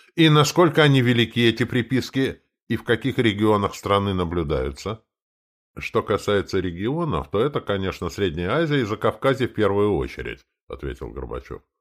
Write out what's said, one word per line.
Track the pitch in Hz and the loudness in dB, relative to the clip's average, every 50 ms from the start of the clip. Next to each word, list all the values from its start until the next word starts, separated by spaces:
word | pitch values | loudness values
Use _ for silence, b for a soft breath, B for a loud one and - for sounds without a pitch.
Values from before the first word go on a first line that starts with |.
| b b b | b b b
«И | 165 160 156 | 2 4 6
насколько | 151 151 147 147 - 170 180 151 151 160 | 6 4 4 4 4 2 2 4 4 4
они | 151 143 135 131 | 4 6 6 4
велики, | 120 123 120 117 113 110 - 120 | 4 4 2 2 0 0 2 2
эти | 120 117 113 113 120 | 2 4 2 2 -2
приписки, | - - 123 110 - 131 120 - - - 135 135 98 80 - _ _ _ _ _ - | -2 -2 -2 -2 0 -2 -2 -2 -2 -2 -2 -2 -2 -4 -8 _ _ _ _ _ -6
и | 117 | -6
в | - - | -4 0
каких | - 113 113 - 131 - 131 | 0 0 0 0 -2 0 2
регионах | 117 110 98 104 107 107 107 101 101 92 - | 2 2 2 2 4 4 4 2 2 -2 -4
страны | - - 98 101 101 101 101 | -4 -2 0 0 2 2 0
наблюдаются?» | 95 92 90 80 87 87 78 73 76 65 65 69 67 - - 101 113 - _ _ _ _ _ _ _ _ _ _ _ _ _ _ - - | -2 -2 -2 -2 -2 -2 -2 -2 -2 -2 -2 -4 -8 -8 -10 -10 -10 -10 _ _ _ _ _ _ _ _ _ _ _ _ _ _ -16 -12
«Что | - - - 113 | -8 -4 -4 -2
касается | - - 104 95 - 104 104 98 87 - 95 95 | 0 0 -2 0 0 0 0 0 0 0 -2 -2
регионов, | 87 90 82 90 101 123 151 170 175 151 92 71 67 - | -2 -2 -4 -4 -4 -4 -2 -2 -2 -2 -2 -4 -4 -2
то | - 101 | -2 0
это, | 123 147 - 113 | 0 0 -2 -4
конечно, | - - 101 95 95 90 - - 90 85 | -4 -4 -4 -2 -2 -4 -4 -4 -6 -6
Средняя | - 101 101 90 73 85 87 95 | -4 -2 -2 -2 -2 -2 -2 -2
Азия | 127 160 170 147 147 139 | 0 0 0 0 0 0
и | 113 | 0
Закавказье | 101 107 - - 110 - - - 135 131 113 120 - | -2 -2 -2 -2 -2 -2 0 0 0 0 0 -2 -4
в | - | 0
первую | 110 104 98 98 101 104 104 95 | 0 0 2 2 2 2 2 2
очередь», | 71 64 62 - 62 58 60 58 - _ _ _ _ _ - | 0 -2 -4 -8 -10 -10 -10 -10 -12 _ _ _ _ _ -16
ответил | - - 71 67 62 - 67 55 | -14 -10 -10 -10 -10 -10 -12 -12
Горбачев. | 58 67 64 55 60 62 - - 53 - _ _ _ _ | -12 -12 -10 -10 -10 -12 -12 -12 -16 -16 _ _ _ _